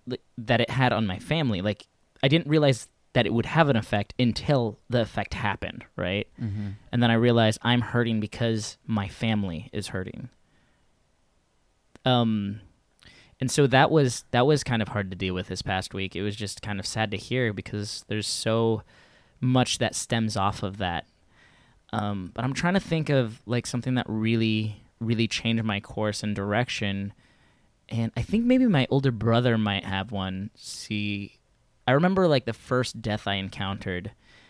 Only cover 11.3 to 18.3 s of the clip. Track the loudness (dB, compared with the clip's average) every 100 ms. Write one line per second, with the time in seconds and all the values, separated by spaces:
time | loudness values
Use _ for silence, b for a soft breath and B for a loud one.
11.3 | _ _ _ _ _ _ -4 0 2 2
12.3 | 0 -2 -6 -12 _ _ _ b b b
13.3 | b 0 4 6 6 6 6 4 0 -2
14.3 | 2 4 4 2 -2 0 -2 -4 -4 -2
15.3 | -2 -4 -6 -2 -4 -4 -6 -6 -4 -4
16.3 | -4 -8 -8 -8 -6 -4 -4 -4 -4 -4
17.3 | -2 -2 -4 -6 -6 -6 -10 -6 -6 -4